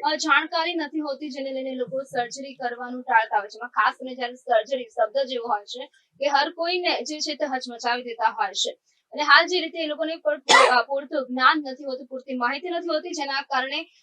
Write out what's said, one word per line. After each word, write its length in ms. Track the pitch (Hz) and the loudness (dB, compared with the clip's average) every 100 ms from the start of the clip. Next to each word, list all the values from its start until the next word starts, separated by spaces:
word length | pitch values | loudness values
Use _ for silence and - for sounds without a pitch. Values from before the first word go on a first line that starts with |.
અ, 120 | 285 311 | -2 0
જાણકારી 580 | 311 285 320 330 330 | 0 0 0 -2 0
નથી 260 | 339 294 311 | -2 -4 -4
હોતી, 300 | 302 269 302 | -6 -6 -8
જેને 220 | 277 269 | -8 -6
લઈને 220 | 262 262 | -6 -6
લોકો 280 | 254 247 262 | -6 -4 -6
સર્જરી 520 | 269 247 240 269 269 | -4 -4 -4 -8 -12
કરવાનું 480 | 254 247 240 247 254 | -8 -8 -6 -8 -8
ટાળતા 360 | 247 233 220 214 | 2 4 4 0
હોય 100 | 202 | -2
છે. 100 | - | -10
એમાં 100 | 240 | -6
ખાસ 260 | 240 214 - | 2 2 0
કરીને 160 | 262 | -8
જ્યારે 200 | 254 240 | -6 -6
સર્જરી 500 | 247 - 226 214 262 | -6 2 2 4 -2
શબ્દ 440 | 233 - 220 269 262 | -2 0 0 0 -2
જેવો 180 | 247 233 | -2 -2
હોય 160 | 208 | -2
છે 220 | 208 247 285 _ _ _ | -4 -12 -12 _ _ _
કે 80 | 277 | 2
હર 240 | 277 311 | 4 2
કોઈને 520 | 339 339 359 349 254 | 0 -2 0 0 0
જે 180 | 247 302 | -4 -6
છે 140 | 302 | -6
તે 100 | 294 | -4
હચમચાવી 580 | 294 262 247 233 240 247 | -4 -4 -6 -4 -2 -2
દેતા 280 | 247 233 220 | -4 -2 0
હોય 220 | 226 202 | 0 -2
છે. 260 | 202 - - _ _ _ | -2 -4 -4 _ _ _
અને 100 | 254 | -4
હાલ 240 | 294 285 330 | 8 8 8
જે 140 | 359 | 0
રીતે 240 | 320 330 | -2 -4
એ 20 | 302 | -4
લોકોને 300 | 302 320 330 | -4 -4 -2
પર-, 260 | - 294 - - - | -2 -2 6 8 8
અ, 120 | 247 | 6
પૂરતું 440 | 233 277 285 302 254 | 2 -4 -2 -4 -4
જ્ઞાન 340 | 254 262 311 277 | 2 4 4 -2
નથી 140 | 262 | -10
હોતું, 220 | 277 262 254 | -10 -10 -10
પૂરતી 280 | 262 262 | -12 -6
માહિતી 360 | 254 240 277 359 | -2 -2 -2 -4
નથી 180 | 339 339 | -4 -2
હોતી, 220 | 311 349 | -2 -4
જેના 320 | 302 277 269 | -6 -2 -4
કારણે 440 | 285 269 269 294 330 _ | 0 -2 0 -4 -8 _